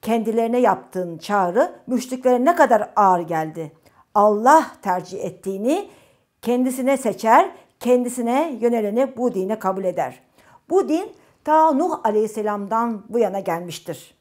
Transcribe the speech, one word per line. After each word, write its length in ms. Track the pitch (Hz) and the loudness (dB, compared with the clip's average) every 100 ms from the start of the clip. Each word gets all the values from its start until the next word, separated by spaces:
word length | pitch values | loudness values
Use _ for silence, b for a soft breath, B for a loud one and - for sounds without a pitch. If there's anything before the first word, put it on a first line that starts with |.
Kendilerine 560 | - 233 220 226 226 240 | -2 -2 0 -2 0 2
yaptığın 600 | 240 185 - 185 175 165 | 2 2 -4 -8 -8 -10
çağrı 560 | - 202 180 185 330 - - | -4 0 0 0 0 -2 -6
müşriklere 580 | 247 - 254 254 247 | -6 -4 -2 0 2
ne 100 | 262 | 2
kadar 360 | 349 277 220 208 - | 4 4 4 0 2
ağır 240 | 202 180 | 4 4
geldi. 520 | 160 165 160 160 156 _ b b b | 0 -4 -4 -8 -14 _ b b b
Allah 520 | 214 208 208 233 302 - - | 2 2 4 6 6 4 -8
tercih 420 | 202 185 180 190 | -4 -4 -6 -10
ettiğini 640 | 180 - 196 190 220 349 403 b b b b _ | -12 -10 -10 -4 -2 -2 -4 b b b b _
kendisine 540 | - 247 254 254 262 269 | -4 0 0 -2 -2 0
seçer, 540 | 254 - 226 247 381 B B _ | -2 -2 4 4 4 B B _
kendisine 800 | 240 247 247 247 233 254 330 240 | 0 0 0 -4 -2 -2 -2 -2
yöneleni 560 | 240 233 208 220 269 262 | 0 0 -2 -2 -2 -2
bu 180 | 247 | -4
dine 240 | 196 - 165 | -2 -4 -4
kabul 260 | 190 190 | -4 -2
eder. 360 | 185 170 135 127 _ b b b _ | -4 -4 -6 -8 _ b b b _
Bu 180 | 359 247 | 0 0
din 240 | 311 415 b b b | -2 -4 b b b
ta 280 | - 311 320 | 0 4 4
Nuh 280 | 269 349 320 | 2 0 -2
Aleyhisselam'dan 1000 | 220 214 214 214 208 208 202 226 233 220 - | -2 0 -2 -4 -6 -6 -4 -2 -2 -6 -6
bu 100 | 226 | -2
yana 220 | 214 196 | 0 -2
gelmiştir. 760 | 180 170 175 160 - 156 - _ | -4 -6 -8 -14 -14 -14 -16 _